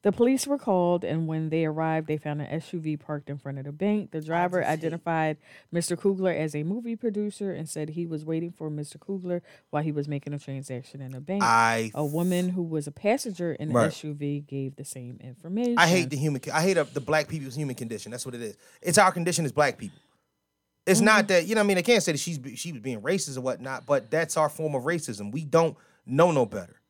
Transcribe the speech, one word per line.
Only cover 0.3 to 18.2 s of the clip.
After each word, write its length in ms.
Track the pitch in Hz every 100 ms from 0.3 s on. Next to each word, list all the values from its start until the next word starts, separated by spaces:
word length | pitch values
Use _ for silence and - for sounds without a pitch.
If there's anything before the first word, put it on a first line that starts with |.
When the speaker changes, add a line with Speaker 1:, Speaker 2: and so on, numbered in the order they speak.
| 262 277
Speaker 1:
were 120 | 277
called, 440 | 240 185 175 175
and 240 | 92 160 160
when 220 | 160 160
they 160 | 160
arrived, 420 | 160 156 160 160 156
they 120 | 151
found 220 | 151 147
an 60 | 143
S 260 | 156 -
U 60 | 175
V 180 | 156 151
parked 320 | - 147 -
in 80 | 143
front 220 | 139 139
of 60 |
the 80 | 139
bank. 400 | 151 202 208 190
The 80 | 160
driver 380 | 156 165 180 180
Speaker 2:
I 0 |
just 80 | -
hate 100 | 156 160
Speaker 1:
identified 520 | 165 - 160 156 147 _ - _
Mister 240 | 170 165 170
Kugler 340 | 196 190 185
as 240 | 165 156
a 80 | 147
movie 320 | 156 220 233
producer 560 | 226 240 208 208 - 196
and 160 | 160 160
said 220 | 156 151
he 160 | 156 170
was 180 | 156
waiting 280 | 156 160 170
for 180 | - 156
Mister 260 | 151 147 -
Kugler 460 | - 196 180 175 - - _
while 120 | 147
he 80 | 156
was 160 | 147 143
making 280 | 143 147
a 40 | 147
transaction 640 | - 135 139 127 - 143
in 80 | 131
the 100 | 131
bank. 220 | 147 196
Speaker 2:
I 480 | 156 113 113 113 113 -
Speaker 1:
A 80 | 151
woman 440 | 156 175 180 180
who 120 | 180
was 240 | 170 160 147
a 60 |
passenger 600 | - 202 262 247 175 175
in 160 | 147 147
the 40 |
Speaker 2:
Right. 120 | 120 113
Speaker 1:
S 160 | -
U 100 | 151
V 240 | 147 143 143 143
gave 300 | 139 135 139
the 80 |
same 340 | 143 131 123 127
information. 540 | 131 127 165 202 247 240
Speaker 2:
I 100 | 165
hate 220 | 180 131
the 60 | 143
human. 260 | 151 135 -
I 80 | 151
hate, 160 | 180 175
uh, 60 | 143
the 60 | 143
black 260 | 123 156 147
people's 300 | 165 135 123
human 180 | 143
condition. 380 | 127 113 107 107
That's 120 | 120